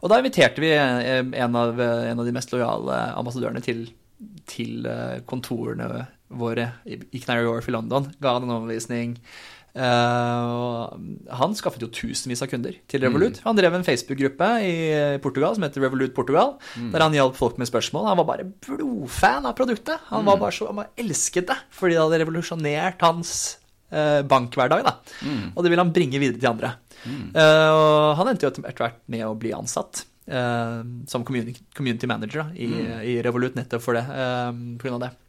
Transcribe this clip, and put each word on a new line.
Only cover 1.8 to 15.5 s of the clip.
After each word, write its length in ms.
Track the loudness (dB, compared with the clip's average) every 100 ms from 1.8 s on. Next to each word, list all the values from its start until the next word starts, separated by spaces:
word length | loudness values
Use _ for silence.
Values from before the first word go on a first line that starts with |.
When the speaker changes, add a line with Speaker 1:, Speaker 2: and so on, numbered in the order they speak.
| 0 0 -2
Speaker 1:
en 100 | -2
av 60 | -2
de 60 |
mest 180 | -4 -4
lojale 600 | -2 -2 -2 -2 -4 -4 -4
ambassadørene 460 | -6 -6 -6 -6
til, 280 | -6 -6 -8 -16 _ _ -20 -20 -18
til, 380 | -10 -8 -6 -8
eh, 320 | -6 -8 -10
kontorene 840 | -10 -10 -6 -6 -6 -6 -6 -8 -10 _ _
våre 400 | -6 -4 -2 -4 -8 -14
i, 120 | -16 -12
i 80 | -14
Canary 260 | -2 0 0
Wharf 220 | -2 -4
i 40 |
London, 400 | -4 -2 -2 -2 -4
ga 120 | 0 0
han 40 |
en 60 | -2 -4 -4
omvisning. 500 | -8 -6 -4 -4 -8 -14 -20 -20 -20 _
Eh, 720 | -4 2 4 4 2 0 0 -2
og 480 | -2 -4 -4 -8 -10 -14 -14 -12
han 220 | 0 0 0
skaffet 240 | -4 -6
jo 80 | -10
tusenvis 540 | -8 -8 -6 -6 -6
av 60 | -4
kunder 240 | -4 -6 -10 _
til 80 | 0 2
Revolut. 320 | 4 4 2
Speaker 2:
Mm. 40 | 0
Speaker 1:
Han 100 | 6
drev 180 | 6 4
en 80 | 0
Facebook-gruppe 640 | 0 -2 0 0 2 2 2
i, 120 | 0 0 0
eh, 260 | 2 2 0
Portugal 320 | -2 2 2